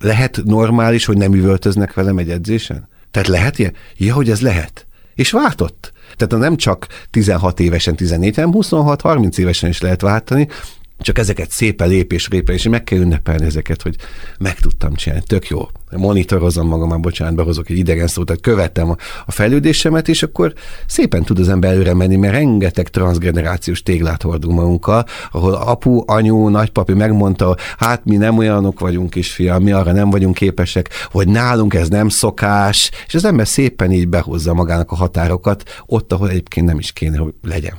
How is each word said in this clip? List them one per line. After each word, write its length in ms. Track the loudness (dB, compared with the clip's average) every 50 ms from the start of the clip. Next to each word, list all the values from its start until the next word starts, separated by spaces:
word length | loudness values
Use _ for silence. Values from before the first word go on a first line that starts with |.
lehet 400 | -2 0 2 2 0 0 -2 -2 -2
normális, 600 | 0 2 2 2 2 2 2 2 2 2 2 2
hogy 120 | 2 2
nem 180 | 2 2 4 4
üvöltöznek 600 | 4 4 4 2 2 0 0 0 0 -2 -2 -2
velem 240 | -2 0 0 0 0
egy 120 | -2 -4
edzésen? 580 | -4 -6 -4 -4 -4 -4 -4 -6 -10 -12 -14 -16 _ -20 -16 -6
Tehát 180 | -4 -2 0 2
lehet 300 | 2 2 2 0 0 -2
ilyen? 140 | -2 -4 -4 -8 -16 -16 -8
Ja, 180 | -4 -2 0 0
hogy 160 | 0 0 0
ez 100 | 0 0
lehet. 460 | 0 0 0 -2 -4 -6 -12 -20 -20 -20 -20 -20 -20 -10 -4
És 160 | -4 -2 0
váltott. 640 | 0 0 0 0 0 -2 -4 -4 -6 -10 -18 -20 -20 -20 -20 -12 -6
Tehát 260 | -4 -2 0 2 2 2
nem 120 | 2 0
csak 300 | 0 0 0 -2 -2 -4 -12 -18 -18 -12 -4
tizenhat 500 | -2 0 2 2 2 2 0 0 0 2
évesen, 360 | 0 2 2 0 0 -2 -2
tizennégy, 380 | -2 0 0 0 0 0 0 0
hanem 180 | 0 0 2 2
huszonhat, 480 | 2 0 0 0 2 2 2 0 0
harminc 380 | 0 0 2 2 2 0 0 0
évesen 320 | 0 0 0 0 0 -2
is 100 | -2 -2
lehet 200 | 0 -2 0 0
váltani, 480 | 0 0 0 0 0 0 0 2 2 0 -2 -8 -16 -18 -18 -20 -20 -20 -18 -8
csak 200 | -4 -2 0 0
ezeket 320 | 0 0 -2 -2 -6 -8
szépen 380 | -4 -2 0 0 0 0 2 2
lépésről 500 | 2 2 2 0 -2 -4 -2 -2 -2 0
lépésre, 160 | 0 0 0 0 0 0
és 0 |
meg 160 | 0 0 -2
kell 140 | 0 0 2
ünnepelni 460 | 2 2 0 0 0 0 0 0 0
ezeket, 380 | 0 -2 -2 -4 -4 -4 -4 -4
hogy 140 | -6 -6 -6 -8 -12 -14 -14 -12 -12 -10 -6
meg 200 | -6 -6 -2 2
tudtam 360 | 2 4 4 4 2 0 -2
csinálni. 300 | -2 -2 -2 -2 -4 -2
Tök 220 | -2 -2 -2 -2 -2
jó. 200 | -6 -6 -6 -8 -10 -14 -14 -10
Monitorozom 800 | -6 -2 0 2 2 2 2 2 0 2 2 2 2 2 0 0
magam, 200 | 0 0 0 0
már 120 | -2 -2
bocsánat, 340 | -2 -2 -4 -4 -4 -2 -2
behozok 360 | 0 0 0 -2 -2 -4 -4
egy 80 | -2 0
idegen 280 | 0 0 0 0 0
szót, 200 | -2 -2 -2 -4
tehát 160 | -4 -4 -2 0
követtem 480 | 0 2 2 0 0 0 -2 0 0
a, 60 | -2 -4 -6 -12 -14 -12 -10
a 40 | -8 -2
fejlődésemet, 760 | 0 2 2 2 2 2 2 2 2 0 0 0 0 2 0
és 140 | 0 0 -2
akkor 300 | -2 -2 0 -2 -2 -2 -6 -12 -14 -12 -10 -8
szépen 360 | -4 0 0 0 2 0 0 0
tud 160 | 0 0 2
az 100 | 2 2
ember 220 | 2 2 2 2 2
előre 220 | 2 2 2 2
menni, 220 | 2 2 4 4
mert 160 | 4 2 2 2
rengeteg 560 | 2 2 2 2 2 2 0 0 -2 -4 -2
transzgenerációs 920 | -2 0 0 2 2 0 0 0 0 0 0 -2 -4 -4 -4 -6 -6 -4 -2
téglát 400 | -2 0 0 0 -2 -2 -2 -4
hordunk 320 | -4 -4 -2 -2 0 0
magunkkal, 500 | 2 2 2 0 0 0 0 0 0 0 -2 -8 -14 -12 -8
ahol 240 | -4 0 0 0 0
apu, 480 | 0 -2 -2 -2 0 2 2 2 2 2
anyu, 420 | 0 0 2 4 4 4 4 4 4
nagypapi 440 | 2 2 0 0 0 0 0 2 2
megmondta, 640 | 2 2 2 2 2 2 2 2 2 2 2 0 0 -4 -8 -6 -4
hát 260 | -2 -2 -2 -2 0
mi 120 | 0 2
nem 220 | 2 4 4 2 2
olyanok 420 | 2 2 2 2 0 0 -2 -2
vagyunk, 300 | -2 -2 -2 -2 -2 -4
kisfiam, 520 | -4 -4 -4 -4 -4 -2 0 2 2 4 4
mi 100 | 4 2
arra 200 | 2 2 2 2
nem 180 | 2 4 2
vagyunk 240 | 2 2 2 2 2
képesek, 540 | 2 0 0 0 0 -2 -2 -2 -2 -4 -4 -6 -14 -12 -4 -2
vagy 160 | 0 2 2
nálunk 460 | 2 2 2 2 2 2 2 2 2
ez 140 | 0 0 0
nem 200 | 0 0 0 0
szokás, 800 | 0 0 -2 -2 -2 -2 0 0 2 2 2 2 2 0 -2 -2 -4 -10 -10
és 80 | -4 -2
az 100 | 0 2
ember 240 | 2 2 2 2 0
szépen 440 | 0 0 0 0 0 0 0 2 2
így 160 | 2 2 2
behozza 460 | 0 0 -2 -2 -4 -4 -2 0 0
magának 360 | 0 0 0 0 -2 -2 -2
a 60 | -2
határokat 640 | -2 -2 -2 0 0 0 0 -2 -2 0 -2 -2 -2 -4 -12 -20 -20 -8
ott, 260 | -4 -4 -2 -2 -2 -2
ahol 180 | -2 0 0
egyébként 360 | -2 -2 -4 -4 -2 0 0
nem 120 | 2 0 0
is 140 | -4 -8 -8
kéne, 260 | -6 -4 -4 -2 -2
hogy 160 | -4 -4 -6 -10 -10
legyen 320 | -8 -6 -6 -6 -8 -10